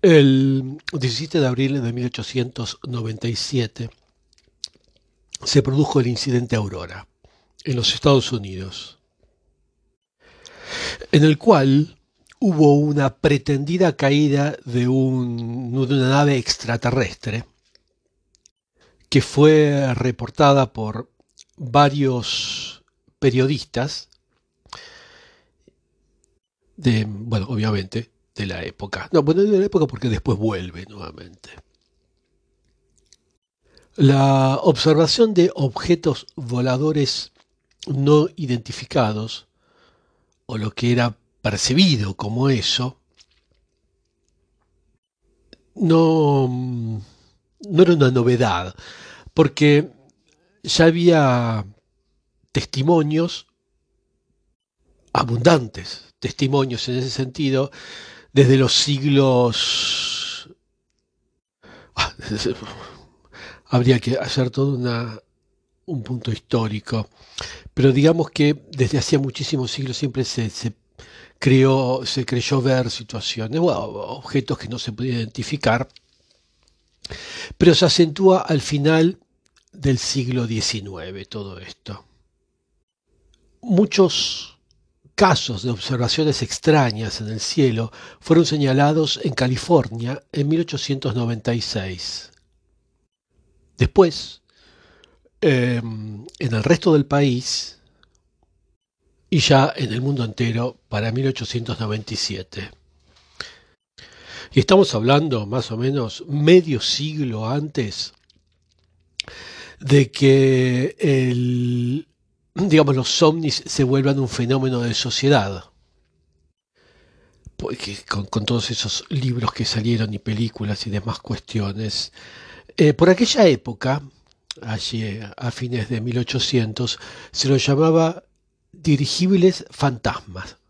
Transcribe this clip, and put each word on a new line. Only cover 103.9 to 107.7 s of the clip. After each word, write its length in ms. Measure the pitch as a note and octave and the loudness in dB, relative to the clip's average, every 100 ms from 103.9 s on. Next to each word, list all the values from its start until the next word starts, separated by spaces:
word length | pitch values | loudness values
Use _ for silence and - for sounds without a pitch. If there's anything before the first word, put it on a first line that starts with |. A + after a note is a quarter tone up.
| - - - - - - | -20 -20 -20 -20 -20 -2
Y 80 | - | 0
estamos 340 | - G3 G3 | 4 4 4
hablando 520 | A2+ A#2 C#3+ D#3 A#2+ G2+ | 0 2 2 2 -4 -4
más 260 | C3 A#2+ | -6 -6
o 40 | A2+ | -4
menos 480 | B2+ C#3 A2+ - - | -4 -4 -6 -10 -8
medio 520 | C#3+ D3+ F3+ D#3+ B2+ | 0 6 6 6 -4
siglo 680 | - - D3+ D#3 C3+ A2 A2 | -4 -4 -6 -6 -6 -4 -4
antes 640 | C#3+ D3+ | -4 -4